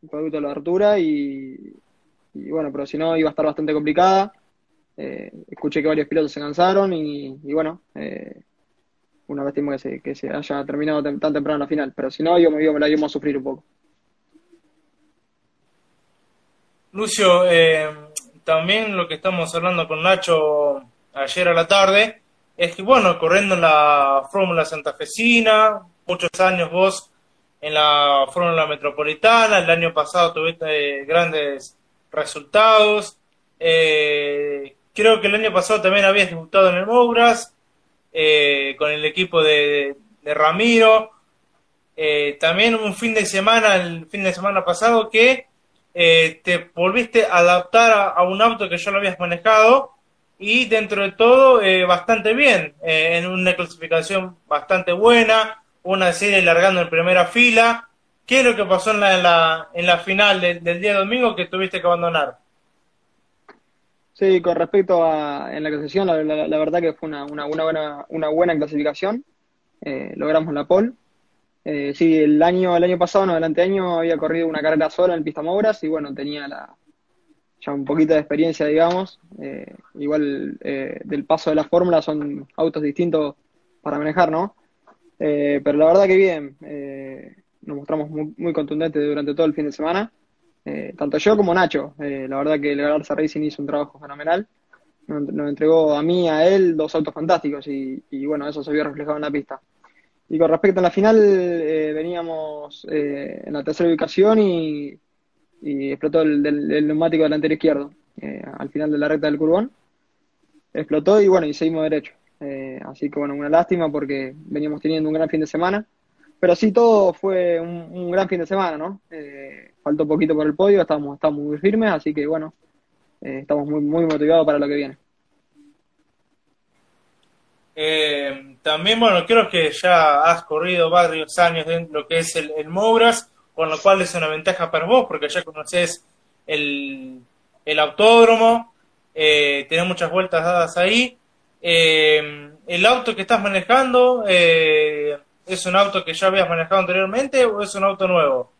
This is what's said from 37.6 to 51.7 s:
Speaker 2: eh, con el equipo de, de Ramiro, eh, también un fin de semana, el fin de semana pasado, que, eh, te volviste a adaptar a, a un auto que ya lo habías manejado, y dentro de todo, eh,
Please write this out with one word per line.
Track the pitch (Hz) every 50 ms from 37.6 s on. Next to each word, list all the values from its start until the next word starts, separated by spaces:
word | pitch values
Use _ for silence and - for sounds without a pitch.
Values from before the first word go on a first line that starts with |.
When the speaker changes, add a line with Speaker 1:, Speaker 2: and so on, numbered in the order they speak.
| _ _ _ _ _ _ _ _ _ _
Speaker 2:
eh, | _ 165 156 151 151 151 147 143 143 139 139 139 131 127
con | 151 151
el | 151 151 151
equipo | 156 156 180 185 180 - 165 156
de, | 156 151 147 147 147 147 143 143 139 143 - _ _ _ _ _
de | 147 151
Ramiro, | 151 151 156 160 185 220 233 233 226 226 220 220 220 220 220 _ _ _ _ _ _ _ _ _ _ _ _ _ _ _ _ _
eh, | - 156 151 151 147 147 147 143 -
también | - 160 170 185 214 233 226
un | 220 220 208 185
fin | - 233 233 220
de | 220 202
semana, | - - 196 196 214 226 226 220 214 196
el | 185 180 175 170 165 160 _
fin | - 202 196
de | 190 175
semana | 170 185 202 202 190 -
pasado, | 175 170 170 214 233 233 226 220 220
que, | - 220 233 254 254 247 - _ _ _ _ _ _ _ _ _ _ 175
eh, | 170 165 165 165 165 160 160 - _
te | - 180 170 175 - _
volviste | 170 175 185 190 247 233 233 - 233 214
a | 175 175 175
adaptar | 170 175 180 180 180 - - 226 233 233
a, | 220 208 196 190
a | - 165 180
un | 180 190 196
auto | 220 233 226 - 202 180
que | 170 170
ya | - 202
lo | 196 196
habías | 202 196 180 -
manejado, | 180 175 175 175 - 220 220 214 220 226 247 262 269 - _ _ _ _ _ _ _ _ _ _
y | 190 208 220 247 254
dentro | 202 220 220 214 196 208 196
de | 202 190 185
todo, | - 220 233 247 262 269 262 262 233 202
eh, | 190